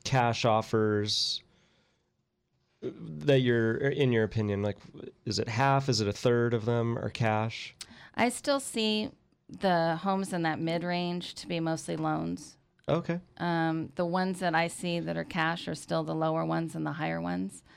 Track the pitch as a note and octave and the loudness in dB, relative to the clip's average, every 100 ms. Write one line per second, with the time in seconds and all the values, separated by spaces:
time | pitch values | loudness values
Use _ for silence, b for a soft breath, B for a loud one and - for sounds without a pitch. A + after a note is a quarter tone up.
0 | - C3 A#2 A2+ A#2+ A2 A2 A2+ G#2+ G#2 | 0 2 4 2 4 2 2 2 2 2
1 | G#2 - - - - _ _ _ _ _ | 0 0 -2 -4 -8 _ _ _ _ _
2 | _ _ _ _ _ _ _ _ B2 - | _ _ _ _ _ _ _ _ -12 -10
3 | D#3+ D2+ D3 C3+ B2 A#2 A2+ A2+ C#3 D3+ | -12 -2 4 6 6 4 4 2 0 2
4 | C3 A2+ G#2+ A2+ G#2 G2 G#2 G2 - G2 | 4 4 2 0 0 0 -2 -4 -12 -18
5 | - - - G#2 - A2 C#3 C3+ C#3 A2 | -18 -10 -4 -4 -2 2 4 4 2 2
6 | G2+ G2+ B2 A#2+ A#2+ A#2 G#2+ A#2 A#2 A#2 | 0 2 2 4 2 0 0 0 0 -2
7 | A2+ - A2+ G#2+ A2 - - - B B | -6 -2 0 2 -2 -6 -12 -16 B B
8 | B - A#3+ - C#4+ C#4 - A#3 G#3+ G#3+ | B 0 0 0 0 -2 -2 -2 0 0
9 | G#3+ - _ _ - - F#3+ E3+ E3 E3 | -2 -10 _ _ -20 -2 2 4 2 2
10 | F#3+ F#3+ F#3+ F3+ E3 D#3 E3 E3+ F3 F3 | 0 0 -2 -2 0 0 -2 -2 -2 -2
11 | F3 F3 - - - E3+ E3 D#3+ - D#3+ | -2 -4 -8 -12 -6 -2 -2 -2 -4 -4
12 | D#3 D#3 E3+ F3 - - _ _ - D#3+ | -2 -2 -2 -6 -10 -20 _ _ -2 0
13 | E3+ E3+ - - F3 E3+ E3 D#3+ - - | 0 -4 -6 -6 -2 0 0 0 -4 -4
14 | F3 F#3 F#3+ F3+ F3+ D#3+ E3+ - F3+ E3+ | -2 0 0 0 0 2 0 -2 -4 -2
15 | D#3+ E3 E3 E3+ D#3+ E3+ - D#3+ - E3 | -2 -4 -4 -2 0 -2 -6 -8 -4 -4
16 | D#3 D#3+ D#3+ D#3+ E3 E3 E3 D#3+ D3+ D#3 | -2 -2 0 0 0 -2 -2 -4 -6 -4
17 | D#3+ E3 F3 F3+ G3 - - | -4 -4 -4 -4 -6 -8 -20